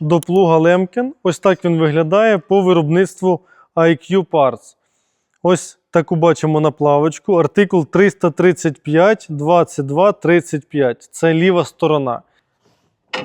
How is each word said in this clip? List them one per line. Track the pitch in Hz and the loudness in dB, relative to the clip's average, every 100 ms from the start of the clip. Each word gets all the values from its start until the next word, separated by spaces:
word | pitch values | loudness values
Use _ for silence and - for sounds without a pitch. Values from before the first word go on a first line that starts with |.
до | 156 170 | -2 -2
плуга | 165 185 175 160 | 0 0 2 4
Лемкен. | 165 180 185 240 262 - | 2 0 -2 -6 -8 -6
Ось | 185 - | -6 -2
так | 196 180 | -2 0
він | 175 165 | -2 0
виглядає | 156 156 156 196 220 196 | 0 0 0 0 2 0
по | - 196 | 0 0
виробництву | 185 170 151 175 190 - 185 170 _ _ _ 170 | 2 2 2 0 0 -2 -2 -2 _ _ _ 0
I | 165 160 - | 0 0 -2
Q | 190 165 | -4 -2
Parts. | 160 131 113 _ _ _ _ _ _ _ _ | 0 0 -2 _ _ _ _ _ _ _ _
Ось | 175 180 - - _ | -2 -2 -4 -20 _
таку | 170 151 170 | -2 -2 0
бачимо | 170 151 156 151 | 0 0 -2 0
наплавочку. | 151 - 147 143 160 - - | -2 0 0 0 0 -4 -2
Артикул | 175 143 202 196 180 143 | 0 0 0 0 0 -2
триста | 180 202 - 175 | 0 0 0 -4
тридцять | - 180 165 160 131 | 0 0 0 -4 -6
п'ять | 143 160 196 220 - | -2 2 2 0 -6
двадцять | 147 147 175 156 - 135 | -6 0 0 0 -4 -4
два | 147 202 | 0 0
тридцять | 196 156 170 - 151 - | 0 0 0 0 -10 -6
п'ять. | 147 127 117 | -2 -2 -4
Це | _ - 165 | _ -4 -2
ліва | 160 185 175 | 0 0 0
сторона. | 143 - 160 151 131 113 _ _ _ _ _ _ _ _ _ - | -2 -4 -2 -2 -4 -8 _ _ _ _ _ _ _ _ _ -14